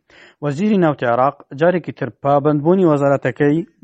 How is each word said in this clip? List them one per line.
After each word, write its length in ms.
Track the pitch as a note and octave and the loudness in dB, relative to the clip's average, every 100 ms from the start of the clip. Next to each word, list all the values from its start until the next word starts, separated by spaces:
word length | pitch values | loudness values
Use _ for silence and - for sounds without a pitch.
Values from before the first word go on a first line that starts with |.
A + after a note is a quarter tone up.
| _ - - _ | _ -20 -20 _
وەزیری 400 | D3 C#3 G#3 G3+ | -8 -4 -2 0
ناوتی 220 | E3 C#3 B2 | 0 0 -2
عێراق 260 | A#2+ C3+ - - C3+ | 0 0 -2 -12 -2
جارێکی 380 | E3 F3+ D3 - | 0 0 -4 -8
تر 120 | B2+ - | -10 -6
پابندبوونی 640 | C#3 C#3+ C#3+ D3+ D3 F#3+ F3+ | -2 0 2 0 2 2 2
وەزارەتەکەی 760 | D3 C#3 C3+ C3+ A#2 D3 D#3 F3 _ | 2 2 0 -2 -2 0 0 -4 _